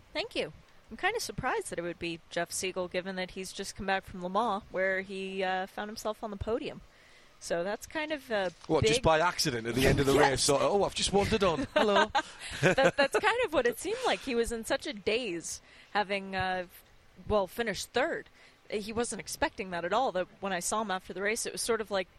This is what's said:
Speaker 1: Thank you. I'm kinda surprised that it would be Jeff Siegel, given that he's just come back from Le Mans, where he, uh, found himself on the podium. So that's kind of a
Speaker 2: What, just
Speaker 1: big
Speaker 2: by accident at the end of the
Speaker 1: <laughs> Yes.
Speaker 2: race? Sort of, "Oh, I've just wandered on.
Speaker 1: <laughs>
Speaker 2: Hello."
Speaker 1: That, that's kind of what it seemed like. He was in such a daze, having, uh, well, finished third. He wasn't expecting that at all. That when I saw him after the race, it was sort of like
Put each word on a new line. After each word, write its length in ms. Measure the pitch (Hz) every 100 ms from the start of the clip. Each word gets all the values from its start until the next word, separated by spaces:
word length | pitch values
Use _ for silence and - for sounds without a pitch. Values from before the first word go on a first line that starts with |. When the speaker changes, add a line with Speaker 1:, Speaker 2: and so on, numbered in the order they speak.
| - 302
Speaker 1:
Thank 200 | 453 302
you. 160 | - - - - -
I'm 80 | 226
kinda 220 | 370 453
surprised 500 | - - 254 415 -
that 80 | 170
it 60 |
would 160 | 170 165
be 200 | 170 165 -
Jeff 200 | 170 170
Siegel, 360 | - 190 185 180
given 300 | 180 180 185
that 120 | 180
he's 220 | 196 190
just 220 | - 196 -
come 100 | 196
back 180 | 190
from 200 | - 185
Le 60 | 180
Mans, 320 | 190 233 202 -
where 300 | 180 190 190
he, 420 | 190 190 190 190
uh, 240 | 185 185 190
found 220 | - 208
himself 340 | 220 214 214
on 80 | 220
the 60 | 220
podium. 440 | - 240 247 - - - - - - -
So 240 | - 170
that's 220 | 185 220 -
kind 260 | 320 302
of 200 | 302 -
a 200 | 214 185 - -
Speaker 2:
What, 180 | 156
just 120 | - 151
Speaker 1:
big 80 |
Speaker 2:
by 160 | 165 156
accident 480 | 175 - 160 120 113
at 80 | 120
the 100 | 135
end 140 | 139
of 80 | 135
the 60 |
Speaker 1:
<laughs> 20 | 135
Yes. 140 | 147
Speaker 2:
race? 100 | 131
Sort 220 | - 139
of, 80 | 135
"Oh, 120 | 202
I've 120 | 165 -
just 180 | 196
wandered 300 | 196 196 214
on. 240 | 190 156 269
Speaker 1:
<laughs> 40 | 302
Speaker 2:
Hello." 360 | 254 202 214 285 - - - -
Speaker 1:
That, 360 | 160 185 269 -
that's 220 | 277 427
kind 200 | 440 466 440
of 80 |
what 140 | 302 240
it 120 | 247
seemed 200 | 339 466 466
like. 140 | 294
He 120 | -
was 180 | 233 226
in 140 | 226 220
such 220 | 277 330
a 60 |
daze, 680 | 214 220 226 240 170 - - - - -
having, 440 | 202 190 196 196 190
uh, 300 | 185 185 180 - - - - - -
well, 180 | 208 185
finished 440 | - 233 175 -
third. 380 | 240 320 208 - - - _ -
He 200 | 214 202
wasn't 280 | 226 240 202
expecting 500 | - - 311 - 190
that 160 | 170 175
at 80 |
all. 180 | 214 262
That 140 | 180 180 -
when 120 | 196
I 100 | 180
saw 200 | - 214
him 80 | 220
after 240 | 185 -
the 80 | 185
race, 240 | 202 226 196
it 60 |
was 100 | 185
sort 180 | - 226
of 120 | 208
like 160 | 196 185